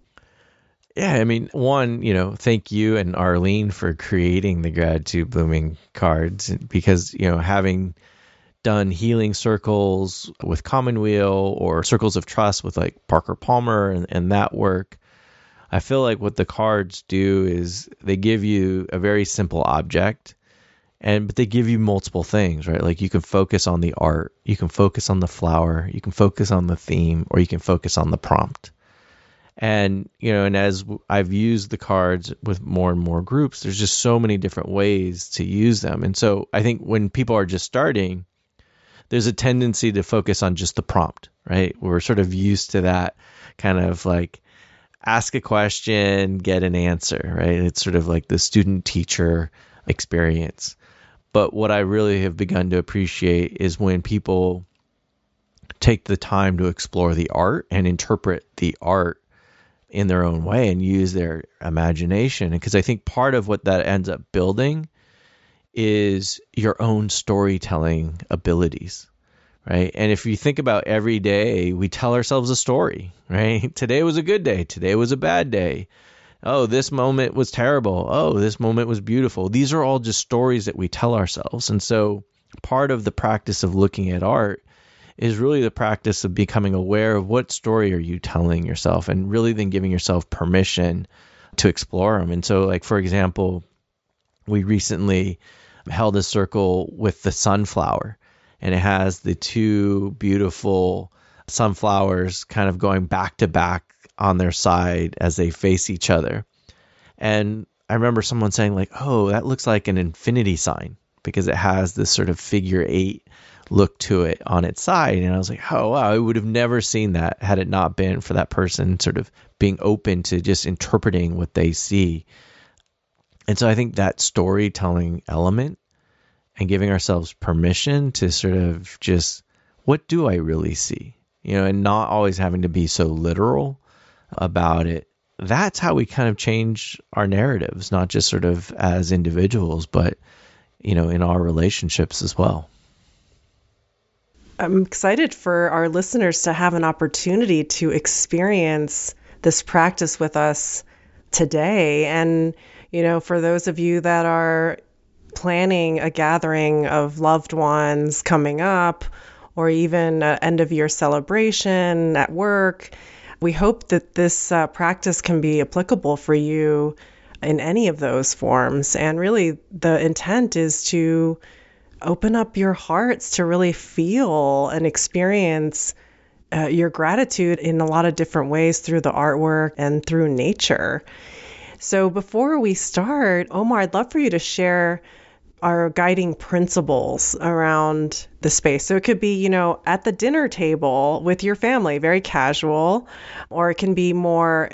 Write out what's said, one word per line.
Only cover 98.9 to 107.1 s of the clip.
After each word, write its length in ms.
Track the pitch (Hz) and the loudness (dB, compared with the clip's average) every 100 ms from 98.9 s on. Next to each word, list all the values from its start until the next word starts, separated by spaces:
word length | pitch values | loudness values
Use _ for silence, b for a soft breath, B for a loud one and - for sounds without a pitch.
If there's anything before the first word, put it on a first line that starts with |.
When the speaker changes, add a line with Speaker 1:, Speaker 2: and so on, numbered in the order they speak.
| 95 95 90 | 2 0 -2
Speaker 1:
the 160 | 98 87 | -4 -6
two 800 | - 117 110 104 101 98 98 - | -4 0 2 2 2 0 -2 -4
beautiful 920 | 101 98 98 - 104 95 90 92 92 _ b b b | 0 2 0 -2 0 2 2 0 -6 _ b b b
sunflowers 960 | - 113 92 107 98 98 92 92 90 | -2 0 0 0 2 2 0 -2 -6
kind 240 | - 110 98 | -8 -2 -2
of 100 | 90 | 0
going 280 | 98 95 90 | 0 0 0
back 300 | 95 92 - | -2 -4 -2
to 100 | 101 | 0
back 480 | 80 87 90 - _ _ - | 2 0 -2 -8 _ _ -4
on 200 | 101 90 | 0 2
their 140 | 90 | 0
side 600 | 85 101 87 90 87 85 - | 0 2 2 2 0 -2 -2
as 160 | 87 82 | -2 0
they 140 | 85 | -2
face 400 | 80 98 92 - | 0 2 2 0
each 200 | 92 - | -4 0
other. 340 | 87 69 107 107 _ b b b b b | 2 0 -4 -8 _ b b b b b